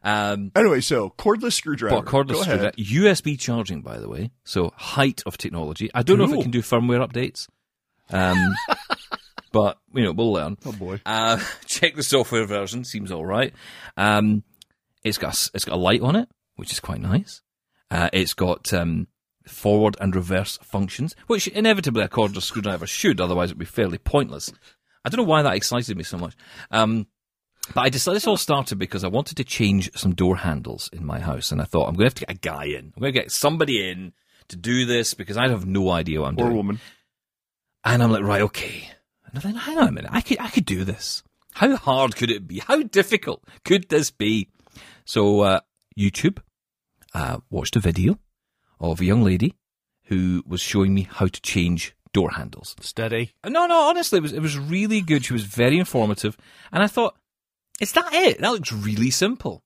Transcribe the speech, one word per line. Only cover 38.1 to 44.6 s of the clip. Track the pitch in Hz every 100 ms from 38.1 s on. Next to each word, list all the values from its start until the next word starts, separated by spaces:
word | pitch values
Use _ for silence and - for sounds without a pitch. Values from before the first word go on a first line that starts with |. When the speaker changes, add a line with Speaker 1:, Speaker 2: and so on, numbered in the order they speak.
Speaker 1:
like, | 110
"Right, | 101 101
okay." | 104 - - - - - _ _
And | - 135
I |
think, | 190 233
"Hang | 277 320
on | 226
a |
minute, | - -
I | -
could, | - 269
I | 233
could | -
do | 156 92
this. | 95 - - - _ _ _
How | - 247 269
hard | - 131 135 -
could | 117
it | 104 87
be? | 90
How | - 294
difficult | 247 196 180 220 - - _ -
could | - 190 175
this | 156 147
be?" | _ 104 110 92 _